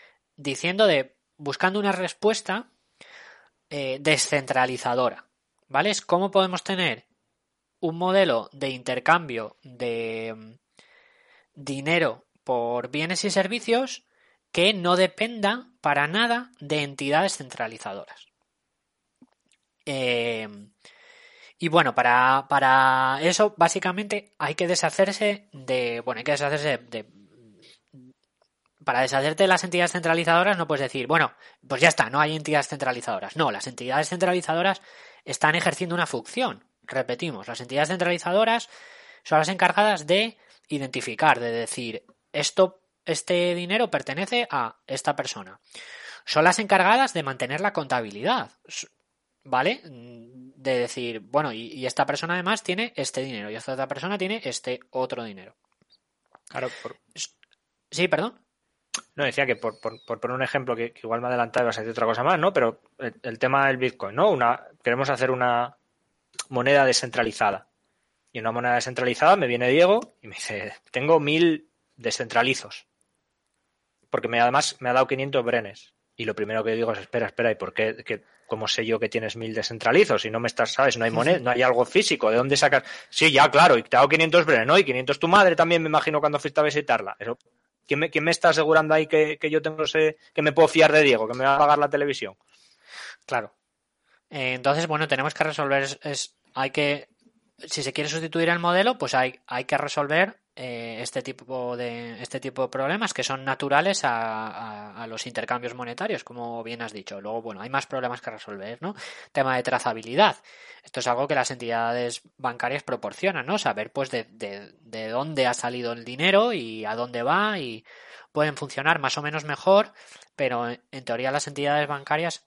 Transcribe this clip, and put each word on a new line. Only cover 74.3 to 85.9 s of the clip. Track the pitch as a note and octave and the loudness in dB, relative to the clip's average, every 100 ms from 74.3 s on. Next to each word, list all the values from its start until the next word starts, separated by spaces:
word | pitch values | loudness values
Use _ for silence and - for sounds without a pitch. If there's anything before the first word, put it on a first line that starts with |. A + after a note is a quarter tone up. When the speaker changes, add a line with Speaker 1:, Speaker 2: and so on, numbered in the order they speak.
| A#2 | 2
Speaker 2:
además | A#2+ C3+ - - | 4 4 0 -4
me | B2+ | 0
ha | |
dado | B2+ C3 | 2 2
quinientos | C3 C#3 C3+ | 0 -2 -2
brenes. | A#2 A#2+ G2+ G#2 - _ _ - | 0 -2 -2 -12 -20 _ _ -10
Y | A2 | -6
lo | G#2 | -4
primero | G#2 A2 | -4 -2
que | A2 | -2
digo | A2+ A2+ | -2 -2
es, | G#2 | -4
"Espera, | F#2 A#2+ G#2 | -4 -4 -4
espera, | - A#2 | -2 -2
¿y | G#2+ | -2
por | F2+ | -6
qué? | - A2 A2 - | -2 -2 -4 -8
¿Qué, | G#2+ _ _ - | -10 _ _ -10
cómo | A2 G#2+ | -6 -4
sé | - A2+ | -2 -2
yo | A2 | -2
que | A2+ | -2
tienes | A#2 A2 A2+ | -4 -6 -8
mil | A2+ | -8
descentralizos? | A2 - A2+ A#2 D3+ G#3 G#2+ | -6 -6 -2 2 4 4 2
Si | A2 | 0
no | A2+ | -2
me | A#2+ | -2
estás, | - A#2 | -2 -2
¿sabes? | - C3+ A#2+ | 2 2 2
No | A2+ | 0
hay | |
moneda, | A2+ C#3 F3 | 2 2 2
Speaker 1:
Ujú. | B2 | 2
Speaker 2:
no | |
hay | B2 | 2
algo | B2+ A#2+ B2 | 4 4 2
físico. | - - C#3+ G#2+ | 2 2 2 2
¿De | A2+ | 2
dónde | C3+ C#3 | 2 4
sacas?". | C#3+ C#3 - - - | 4 2 0 -16 -8
"Sí, | - D#3+ | 2 4
ya, | C3+ D3 | 6 8
claro, | D3 E3+ A#2+ | 8 8 6
y | |
te | - B2+ | 4 4
ha | |
dado | C#3 | 6
quinientos | D#3+ D#3+ E3+ D#3 | 4 6 4 6
brenes, | B2 A#2+ | 4 6
¿no? | F3+ | 4
Y | |
quinientos | D3 B2+ C3 C#3 | 4 0 -2 0
tu | E3+ | 4
madre | G3 F#3+ E3 | 6 6 6
también, | E3 E3+ | 4 2
me | |
imagino, | D#3+ | 2